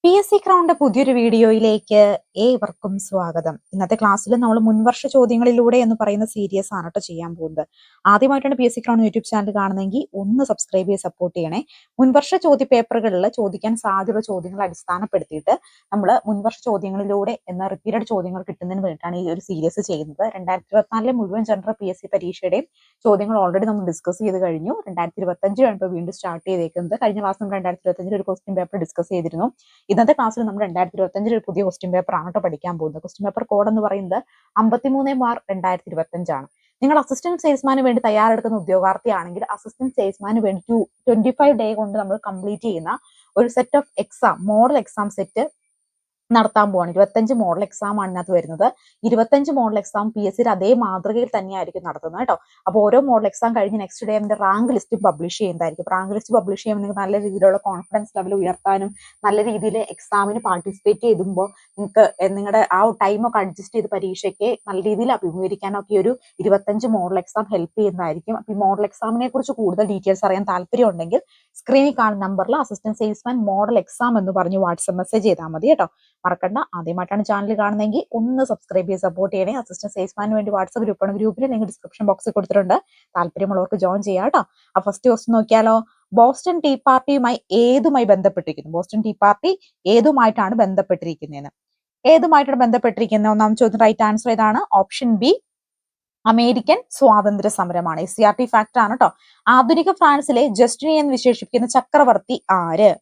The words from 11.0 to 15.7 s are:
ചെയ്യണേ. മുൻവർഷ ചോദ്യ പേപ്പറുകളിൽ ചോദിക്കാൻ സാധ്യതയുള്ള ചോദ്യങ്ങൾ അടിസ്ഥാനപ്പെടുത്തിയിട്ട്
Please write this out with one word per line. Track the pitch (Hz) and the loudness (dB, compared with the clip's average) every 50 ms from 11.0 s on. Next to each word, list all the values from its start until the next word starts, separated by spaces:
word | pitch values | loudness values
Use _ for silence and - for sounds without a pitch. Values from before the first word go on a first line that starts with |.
| - 180 _ _ 180 175 _ | -4 -10 _ _ -6 -4 _
ചെയ്യണേ. | 175 165 156 165 208 302 _ - - _ _ _ - | -4 -6 -4 -4 -6 -8 _ -20 -20 _ _ _ 2
മുൻവർഷ | 262 262 254 285 285 - 370 | 2 4 4 2 2 2 -2
ചോദ്യ | 349 - 320 285 220 220 | 0 4 2 2 2 4
പേപ്പറുകളിൽ | - 262 233 226 _ - 233 208 220 185 180 185 | 2 2 2 2 _ -4 -2 -2 0 0 0 -2
ചോദിക്കാൻ | 214 - - 214 196 180 196 - 220 233 | -2 -2 -2 -4 -4 -6 -6 -4 -4 -4
സാധ്യതയുള്ള | 220 - 214 190 190 190 214 196 214 | -2 -2 -2 -2 -2 -2 -2 -4 -4
ചോദ്യങ്ങൾ | 220 - 196 180 165 180 190 196 202 | -4 -4 -8 -8 -8 -10 -6 -6 -6
അടിസ്ഥാനപ്പെടുത്തിയിട്ട് | 180 175 - - - 180 180 214 214 - 185 175 _ 156 156 - 190 247 277 _ _ | -6 -6 -12 -8 -8 -6 -6 -4 -4 -4 -6 -4 _ -12 -6 -2 -2 -2 -2 _ _